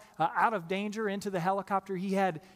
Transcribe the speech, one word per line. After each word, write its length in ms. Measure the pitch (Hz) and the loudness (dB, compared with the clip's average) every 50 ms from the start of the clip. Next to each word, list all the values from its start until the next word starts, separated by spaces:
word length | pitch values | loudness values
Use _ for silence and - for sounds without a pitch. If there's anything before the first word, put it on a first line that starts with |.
| - - - | -18 -12 -4
uh, 120 | - 160 180 240 | 0 0 0 2
out 200 | 185 180 226 226 | 4 2 4 2
of 120 | 190 165 | 0 -2
danger 400 | 165 190 196 208 214 196 220 220 | -2 -4 -2 -2 -4 -4 -2 -2
into 220 | 202 196 202 196 208 | -2 -2 -2 -4 -2
the 100 | 185 180 | -2 0
helicopter, 560 | 170 190 196 196 185 - 202 190 - - 196 | 0 2 0 0 0 0 -2 -2 -2 -2 -4
he 200 | 175 190 202 190 | -4 -2 0 2
had, 260 | 196 196 185 165 147 - - - | 2 2 2 0 -2 -10 -16 -16